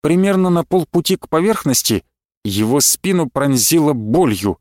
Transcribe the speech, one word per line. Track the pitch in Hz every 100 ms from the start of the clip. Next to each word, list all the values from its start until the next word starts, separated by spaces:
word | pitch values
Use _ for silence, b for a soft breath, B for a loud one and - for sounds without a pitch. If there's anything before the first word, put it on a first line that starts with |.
Примерно | 151 175 196 190 185
на | 170 -
полпути | 180 156 175 - 185
к | -
поверхности | 160 196 220 143 123 - 101 _ _ _ _
его | 104 98 107 139
спину | - - 185 185 143
пронзило | 135 139 131 107 165 151
болью. | 127 107 143 156 98 101 85